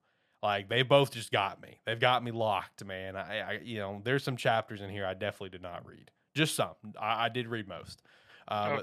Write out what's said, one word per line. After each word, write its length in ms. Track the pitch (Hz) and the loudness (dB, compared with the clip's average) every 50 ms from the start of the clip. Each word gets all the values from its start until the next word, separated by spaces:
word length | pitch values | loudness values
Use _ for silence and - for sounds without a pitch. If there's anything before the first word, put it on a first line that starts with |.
| _ _ _ _ _ _ _ _ - | _ _ _ _ _ _ _ _ 0
Like, 240 | 104 101 101 101 | 2 2 2 0
they 140 | 98 113 123 | 2 2 2
both 300 | 131 117 143 143 139 - | 6 8 8 8 8 6
just 200 | - 117 107 - | 2 -6 -4 0
got 300 | - 110 98 95 92 - | 2 2 2 2 -2 -6
me. 180 | - - - - _ | -14 -18 -20 -10 _
They've 140 | 110 113 117 | -6 0 4
got 220 | 127 123 127 127 120 | 4 4 6 4 2
me 60 | 120 | 0
locked, 520 | 113 113 110 107 101 90 82 - - - 107 | -2 0 2 2 2 2 0 -4 -10 -14 -10
man. 320 | 98 95 92 95 95 95 | -8 -8 -8 -8 -6 -6
I, 240 | 95 92 82 104 107 | -6 -6 -4 -4 -4
I, 200 | 95 92 104 107 - | -4 -4 -6 -6 -6
you 160 | 120 117 107 | -6 -6 -4
know, 220 | 101 98 101 104 101 | -4 -4 -6 -4 -2
there's 200 | 127 131 139 - | 0 0 0 0
some 100 | 147 127 | -2 -4
chapters 460 | 117 - 131 117 113 107 - 110 98 | 0 2 2 2 2 0 -2 -6 -10
in 80 | 101 98 | -10 -8
here 160 | 101 101 98 | -6 -4 -4
I 80 | 92 95 | -4 -4
definitely 380 | 92 104 101 101 - 101 95 | -4 -4 -6 -6 -6 -10 -12
did 100 | 90 87 | -12 -12
not 260 | 90 90 87 85 - | -12 -12 -12 -12 -14
read. 240 | - - - - - - _ _ _ - | -16 -20 -20 -20 -20 -20 _ _ _ 0
Just 200 | 135 160 147 - | 2 2 2 2
some. 180 | - 113 87 80 - - 107 - - | 0 0 -2 -4 -8 -16 -16 -10 -4
I, 260 | 110 107 113 110 117 | -2 0 0 2 0
I 20 | 117 | 0
did 180 | 113 123 120 | 0 -2 -4
read 220 | 113 117 113 101 92 | -4 -4 -6 -6 -8
most. 320 | 87 78 - - - - _ _ - - _ - - - - - | -10 -12 -12 -14 -18 -20 _ _ -20 -20 _ -20 -20 -16 -8 -4
Uh, 260 | 107 104 104 104 143 | -2 0 2 2 0
but 40 | - | 0